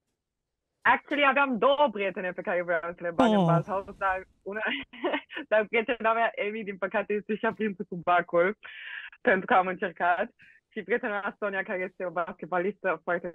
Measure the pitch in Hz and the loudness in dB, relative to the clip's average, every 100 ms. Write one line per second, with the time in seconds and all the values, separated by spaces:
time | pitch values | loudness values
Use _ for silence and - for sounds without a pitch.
0 | _ _ _ _ _ _ _ _ 214 254 | _ _ _ _ _ _ _ _ 2 2
1 | - 285 285 262 277 233 254 277 294 202 | 2 2 4 4 2 4 4 6 4 2
2 | 196 180 185 180 180 180 175 170 165 175 | -4 -2 -6 -4 -2 -2 0 0 -2 -6
3 | 175 170 247 208 170 170 147 190 196 196 | -4 2 4 4 4 4 2 -4 -6 -4
4 | 196 190 190 _ - 208 214 269 269 240 | -2 -2 -6 _ -10 -6 -4 -6 -8 -6
5 | 294 285 - - 294 214 214 233 220 240 | -4 -4 -6 -12 0 0 2 -2 -2 0
6 | 220 226 226 - 202 214 202 196 190 214 | 0 2 0 -2 -4 -4 -8 -6 -4 -2
7 | 196 208 - 214 226 190 220 190 208 180 | -2 -2 -2 -2 -2 -2 -4 -4 -8 -4
8 | 165 175 175 170 180 214 - - - - | 2 2 2 2 2 0 -12 -16 -14 -14
9 | - - - 190 190 220 185 185 196 165 | -14 -4 2 2 4 2 2 -2 -6 -2
10 | 175 175 226 _ - _ _ - 185 233 | 0 0 -2 _ -20 _ _ -10 -4 -2
11 | 247 202 196 - 208 196 190 190 185 - | -2 -4 -6 -6 -4 -4 -4 -4 -6 -6
12 | 180 175 165 - 165 180 180 202 190 165 | -6 -4 -6 -6 -4 -2 -2 -2 -2 -2
13 | - 170 175 | -2 -4 -4